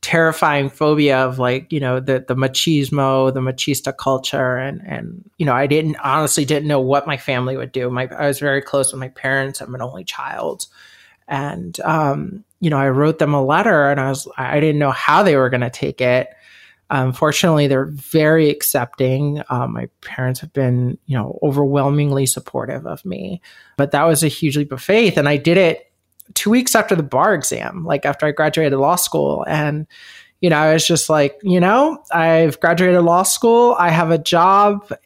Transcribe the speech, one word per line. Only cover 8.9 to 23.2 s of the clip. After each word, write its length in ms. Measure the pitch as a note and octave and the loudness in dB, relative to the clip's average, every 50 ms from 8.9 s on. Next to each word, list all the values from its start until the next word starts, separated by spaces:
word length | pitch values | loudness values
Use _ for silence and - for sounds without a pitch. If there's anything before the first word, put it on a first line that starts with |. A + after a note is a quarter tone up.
with 80 | - C3 | -4 -8
my 80 | C3 | -12
parents. 540 | B2+ - - - C3 C3+ C3+ C3+ C3+ C3+ - | -14 -12 -8 -4 -2 -2 -2 -4 -6 -8 -12
I'm 120 | - A#2+ B2+ | -14 -12 -10
an 80 | B2 | -10
only 220 | A#2+ B2+ C3+ - F3 | -10 -10 -12 -12 -14
child. 600 | - - - - C3 - - - D2+ - - - - _ - - - - - _ _ _ _ _ - | -12 -12 -10 -10 -10 -8 -6 -6 -6 -8 -8 -12 -16 _ -20 -20 -20 -20 -20 _ _ _ _ _ -8
And, 500 | D3 C#3 C#3+ C#3+ F3 - - F3 E3+ - | -8 -6 -6 -6 -8 -10 -10 -12 -10 -6
um, 600 | - - D#3+ D#3 D#3 C#3 C#3 D3 D3 - F#3+ G3+ - _ _ - | -4 -2 0 0 0 0 -2 -4 -6 -10 -12 -16 -18 _ _ -4
you 100 | F#3 D#3+ | -2 0
know, 80 | D3+ | 0
I 120 | C3+ C#3 C#3 | 2 2 2
wrote 300 | B2+ C3+ D3 D#3 D#3+ D#3+ | 2 2 2 2 2 0
them 140 | D#3+ D3 D3 | 0 0 2
a 100 | C#3+ C3+ | 2 2
letter, 460 | C3+ D3+ E3+ G#3+ A#3 F#3 D3+ C#3+ C#3 | 2 2 2 4 4 4 4 4 2
and 100 | C#3+ C#3+ | 2 0
I 100 | C3 C#3 | -2 -2
was, 180 | C3+ C3 - - - | -4 -6 -8 -10 -10
I 220 | - C3 B2+ C#3+ D3 | -8 -4 -2 0 2
didn't 200 | D3+ D#3 D3 D3 | 2 2 2 2
know 120 | D3 C#3 | 0 0
how 320 | B2+ - - - D3 F3+ G#3 | -2 0 2 2 4 4 4
they 140 | F#3+ D3 | 4 4
were 120 | C3+ C3 B2 | 4 2 2
gonna 200 | C3 B2 B2 A#2 | 0 -2 -4 -4
take 320 | - - C#3+ C#3 - - | -6 -6 -6 -6 -4 -2
it. 260 | C3 B2 B2 B2+ B2+ - - _ _ - - - - - _ _ _ - | 0 2 2 0 0 -4 -10 _ _ -20 -20 -20 -20 -20 _ _ _ -4
Um, 240 | - C3+ C3 B2+ B2 | -2 -2 0 -2 0
fortunately, 540 | - D#3+ D3+ D3 - - F3 D#3+ D3+ D3 | 0 0 0 2 2 2 2 4 4 2
they're 180 | C#3 C3+ C3 C#3 | 2 2 0 -2
very 640 | D#3 D3+ C#3 - - - D#3+ D3+ D3+ D#3+ D#3+ D#3 D3 | -4 -8 -12 -6 -2 0 2 4 4 4 4 4 2
accepting. 920 | C#3+ - - - - C3+ B2 - - - C3+ B2+ C3 C3+ D3 C#3+ D3 D3+ - - | 2 0 -2 -2 -2 -2 -4 -4 -4 -2 0 0 0 0 -2 -2 -4 -6 -6 -6
Um, 220 | C3 B2 B2 A#2+ | -4 -4 -4 -4
my 160 | A2 A#2 A#2+ A#2+ _ _ | -6 -8 -10 -10 _ _
parents 400 | - - - - B2+ B2+ B2+ - | -20 -12 -8 -4 -4 -4 -4 -6
have 100 | - D#3 | -8 -8
been, 460 | - C#3 C3+ B2 B2 B2 B2 B2 D3+ - _ | -4 -2 0 0 2 0 0 -2 -4 -6 _
you 120 | - C3 | -4 -4
know, 220 | B2 G#2 - - - | -4 -4 -6 -6 -4
overwhelmingly 840 | - D3+ C3+ C#3+ C#3+ C#3 C#3 C#3+ C3+ C#3+ C#3+ D3 D3 C#3+ C#3 C#3 C3+ | -2 0 0 0 0 2 2 0 0 2 0 0 0 0 0 0 0
supportive 600 | B2+ - C#3+ - - - C3 A#2 - - - D#3 | -2 -4 -6 -8 -8 -8 -6 -6 -6 -8 -10 -10
of 200 | - - - - | -12 -12 -12 -10
me. 360 | F#3 F#3 - | -10 -10 -10